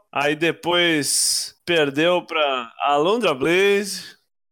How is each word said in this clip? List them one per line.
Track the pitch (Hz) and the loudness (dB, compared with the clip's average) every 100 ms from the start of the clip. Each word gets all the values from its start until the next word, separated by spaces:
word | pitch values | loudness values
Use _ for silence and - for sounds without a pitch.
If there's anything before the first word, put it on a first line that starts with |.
| _ | _
aí | - 147 151 | -4 -2 0
depois | 165 156 165 175 175 156 135 - - - - - - | -2 -2 -2 0 2 2 0 -2 -2 -2 -6 -12 -2
perdeu | 170 143 135 165 180 - | 0 2 2 2 2 -2
pra | 160 147 131 117 - 143 | -2 0 -2 -6 -4 0
Alundra | 143 165 233 196 | 2 2 2 0
Blaze, | 131 151 180 202 202 202 185 - - _ _ _ | 0 0 2 2 0 -2 -8 -12 -20 _ _ _